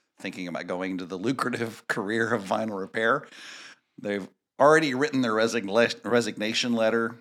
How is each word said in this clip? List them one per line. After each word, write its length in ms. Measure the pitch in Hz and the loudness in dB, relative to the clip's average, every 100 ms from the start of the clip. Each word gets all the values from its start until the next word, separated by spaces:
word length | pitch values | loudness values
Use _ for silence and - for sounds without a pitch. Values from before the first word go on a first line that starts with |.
| _ _ | _ _
thinking 300 | 98 - 90 | -10 -8 -8
about 180 | 80 87 | -8 -6
going 300 | 90 95 92 | -6 -4 -6
to 80 | |
the 140 | 90 92 | -6 -4
lucrative 680 | 110 135 127 120 113 104 - | -4 -2 -2 -4 -6 -8 -6
<laughs> 20 | |
career 440 | - 98 113 113 | -4 -2 -2 0
of 120 | 113 | -2
vinyl 360 | 95 107 110 98 | -2 -4 -2 -6
repair. 460 | 95 113 113 139 - - - - - - _ - | -6 0 2 0 -2 -16 -18 -18 -20 -20 _ -10
They've 260 | 104 101 92 _ _ - | -6 -6 -6 _ _ 4
already 360 | 139 160 156 | 8 8 4
written 260 | 127 147 135 | 0 0 0
their 140 | 120 | 2
resigna-, 680 | 110 113 117 98 107 113 - | 2 2 0 2 4 4 2
resignation 680 | - 120 110 98 107 117 127 | 0 0 0 -2 -4 -2 0
letter. 440 | 117 110 113 113 117 | 2 2 2 -2 -6